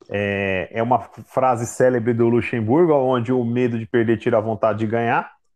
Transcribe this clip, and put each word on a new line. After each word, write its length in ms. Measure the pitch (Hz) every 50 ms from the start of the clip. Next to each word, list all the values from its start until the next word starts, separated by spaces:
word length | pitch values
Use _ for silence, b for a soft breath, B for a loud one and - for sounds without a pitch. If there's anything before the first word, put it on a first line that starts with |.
| _ -
é, 600 | 101 101 101 101 101 98 101 98 95 92 82 -
é 120 | - 110 113
uma 160 | 123 127 113
frase 640 | - - - - 107 - - 131 127 131 120 110 120
célebre 480 | - - - 127 127 123 120 107 123 117
do 160 | 113 117 117
Luxemburgo, 640 | 120 120 - - - 117 110 107 127 165 180 160 151
onde 400 | 139 127 131 131 123 113 110 127
o 100 | 127 120
medo 360 | 117 117 123 127 117 117 113
de 80 | 113
perder 300 | - - 120 113 113 117
tira 200 | 104 - 120 117
a 40 | 110
vontade 380 | 104 113 110 104 - 110 104 101
de 80 | 113
ganhar, 460 | 104 113 113 117 117 131 165 - - - _ _ _ _